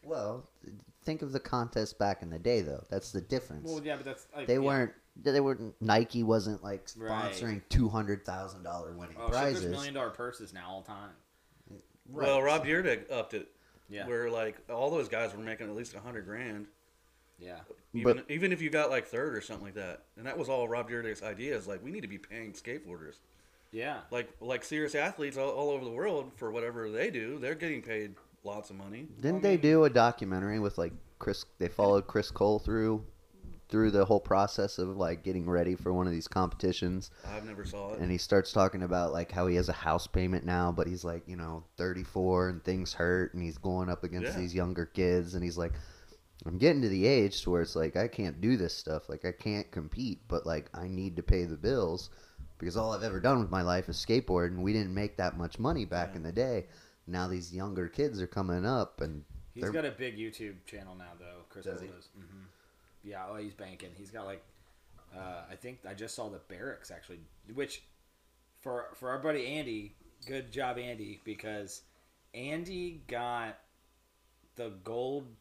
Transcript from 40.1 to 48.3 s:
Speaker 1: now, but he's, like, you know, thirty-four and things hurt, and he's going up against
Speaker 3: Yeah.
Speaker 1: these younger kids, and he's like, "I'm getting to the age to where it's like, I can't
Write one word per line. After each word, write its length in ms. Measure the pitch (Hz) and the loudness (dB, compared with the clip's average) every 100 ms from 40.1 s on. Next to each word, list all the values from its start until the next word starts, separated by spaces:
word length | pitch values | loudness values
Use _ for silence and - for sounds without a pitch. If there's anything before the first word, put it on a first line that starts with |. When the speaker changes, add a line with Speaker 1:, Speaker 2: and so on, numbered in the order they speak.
| 92 92 90 87 | 0 2 0 2
Speaker 1:
now, 260 | 90 87 | 2 2
but 160 | 85 85 | 2 0
he's, 160 | 90 | 0
like, 240 | 87 85 87 | -4 -6 -8
you 80 | 90 | -8
know, 280 | 82 82 85 - | -6 -8 -12 -4
thirty-four 720 | 90 90 92 98 92 90 90 | -2 -2 -4 2 6 6 4
and 140 | 87 | 2
things 300 | - 92 87 | 0 0 0
hurt, 400 | - 85 90 90 | 0 4 4 2
and 80 | 87 | -2
he's 140 | 85 78 | -4 -2
going 320 | 95 92 90 | 0 0 0
up 140 | 87 | -2
against 300 | 90 87 117 | -2 -2 -2
Speaker 3:
Yeah. 60 | - | -2
Speaker 1:
these 140 | 90 | -2
younger 320 | 90 87 87 85 | 0 0 0 -4
kids, 480 | - 90 90 85 | 2 4 6 4
and 100 | 90 | -2
he's 140 | 87 82 | -2 -2
like, 140 | 85 - - - - - _ - - | -2 -2 -6 -16 -20 -20 _ -10 -6
"I'm 120 | 87 | 6
getting 220 | 139 151 | 6 6
to 60 | 117 | 4
the 180 | 95 104 | 4 6
age 340 | 135 101 - | 6 4 2
to 60 | - | 2
where 120 | 87 | 2
it's 120 | 82 87 | 2 2
like, 180 | 80 87 | 0 2
I 120 | 117 | 0
can't 320 | - 95 | 0 -4